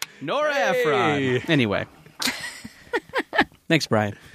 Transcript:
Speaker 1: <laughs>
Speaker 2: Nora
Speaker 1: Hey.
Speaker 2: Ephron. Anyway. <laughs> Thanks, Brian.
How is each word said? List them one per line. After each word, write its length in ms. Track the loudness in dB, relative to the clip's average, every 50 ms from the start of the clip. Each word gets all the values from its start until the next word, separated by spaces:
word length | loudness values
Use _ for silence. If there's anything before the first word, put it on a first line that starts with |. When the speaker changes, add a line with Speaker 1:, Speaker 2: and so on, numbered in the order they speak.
| -12
Speaker 1:
<laughs> 160 | -12 -12 -10
Speaker 2:
Nora 320 | -6 -4 -2 0 0 0 0
Speaker 1:
Hey. 840 | 0 0 0 0 0 0 2 2 2 2 0 0 0 0 0 0
Speaker 2:
Ephron. 140 | 0 0 2
Anyway. 360 | 2 2 4 2 0 -2 -4 -6 -12 -18 -20 -20 -8 -6
<laughs> 80 | -4 -4 -4 -6 -10 -12 -12 -14 -16 -18 -18 -20 -8 -6 -6 -6 -4 -4 -6 -6 -4 -2 0 0 0 -2 -4 _ _ 2
Thanks, 180 | 2 2 2
Brian. 300 | 2 2 2 2 0 -4 -8 -4 0